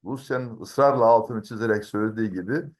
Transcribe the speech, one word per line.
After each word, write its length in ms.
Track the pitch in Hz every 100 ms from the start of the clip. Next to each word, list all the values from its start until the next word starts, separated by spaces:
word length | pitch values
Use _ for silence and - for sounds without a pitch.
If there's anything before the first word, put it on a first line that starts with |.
Rusya'nın 560 | 92 127 - 127 123 113
ısrarla 440 | - - 139 123
altını 380 | 113 117 110 117
çizerek 420 | - 113 113 107
söylediği 460 | 104 104 107 110 110
gibi 340 | 92 90 147 151